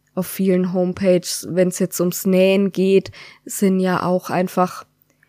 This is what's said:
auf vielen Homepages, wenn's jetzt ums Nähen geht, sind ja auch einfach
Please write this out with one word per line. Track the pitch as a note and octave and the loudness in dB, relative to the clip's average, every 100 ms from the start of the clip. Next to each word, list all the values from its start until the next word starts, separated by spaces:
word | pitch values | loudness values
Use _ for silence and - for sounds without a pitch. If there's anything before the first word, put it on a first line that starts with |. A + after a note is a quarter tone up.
| _ | _
auf | - F3+ | -8 -6
vielen | - F#3+ F3+ F#3 | -2 0 2 0
Homepages, | F#3 F3+ F3+ G3 F3+ - - - | 0 -2 0 2 2 0 -8 -4
wenn's | E3+ F3+ - | 0 0 0
jetzt | F3+ - | -4 -2
ums | F3+ - G3 | -2 -2 0
Nähen | F#3 F#3+ G3 G3 | 4 4 4 0
geht, | F3 F#3+ G3 - - - - | 0 2 2 0 -8 -20 -20
sind | - - G3 F#3+ | -14 -2 0 2
ja | F#3 F3+ | 0 -2
auch | F3 F3+ - | -2 -2 -2
einfach | E3 F#3 - F3+ - - _ _ _ | -4 -2 -2 -2 -4 -18 _ _ _